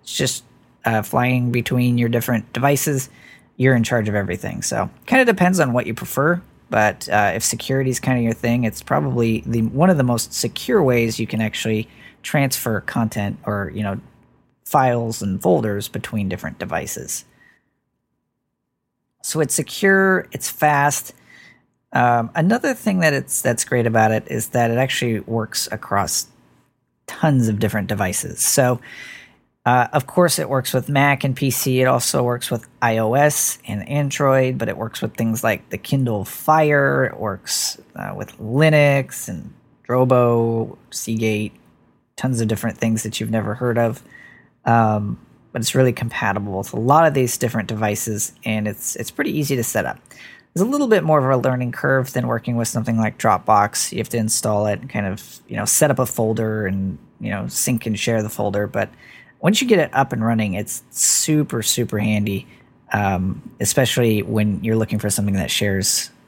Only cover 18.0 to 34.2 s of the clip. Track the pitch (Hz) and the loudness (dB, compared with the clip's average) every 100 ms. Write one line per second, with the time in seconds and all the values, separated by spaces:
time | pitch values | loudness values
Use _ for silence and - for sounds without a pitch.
18 | _ _ _ _ _ _ _ _ _ _ | _ _ _ _ _ _ _ _ _ _
19 | _ _ - 156 147 - 147 - 196 190 | _ _ -6 -2 0 -2 -4 2 4 6
20 | 190 185 - - - - 151 143 143 139 | 6 2 -2 -8 -8 2 4 4 4 0
21 | - - _ - - _ _ _ _ 127 | -8 -20 _ -20 -20 _ _ _ _ 2
22 | 123 120 117 165 170 240 302 254 220 185 | 4 4 0 0 2 2 0 -2 -2 2
23 | 160 139 - - 131 117 - 127 117 113 | 2 2 -2 -2 -2 -2 0 0 2 4
24 | 107 110 - 110 - 123 117 117 135 - | 4 2 -2 -6 -2 0 0 2 0 0
25 | 120 110 - 113 110 - - 107 - 101 | -2 -4 -2 -4 -4 -6 -6 -8 -2 -2
26 | 92 - - _ _ _ _ _ _ _ | 0 -4 -6 _ _ _ _ _ _ _
27 | - - 160 135 113 101 107 107 95 101 | -18 0 2 4 2 0 0 -2 -4 -2
28 | 95 95 - - - - 123 98 - - | -2 -4 -8 -4 0 2 2 0 -6 -20
29 | - - - _ _ _ - 123 120 156 | -18 -20 -20 _ _ _ 2 2 2 0
30 | - - 175 - 143 135 - 131 127 143 | 0 2 2 2 -2 -2 0 -4 0 2
31 | 143 135 - 131 135 - 139 127 131 127 | 4 2 0 0 -2 0 0 2 4 2
32 | - 139 123 120 - 120 - _ 120 110 | 0 0 0 -2 -4 -6 -8 _ 0 2
33 | 110 127 147 - - - - 104 - 143 | 2 4 2 2 -4 -6 -8 -10 -4 -2
34 | 143 - | -2 0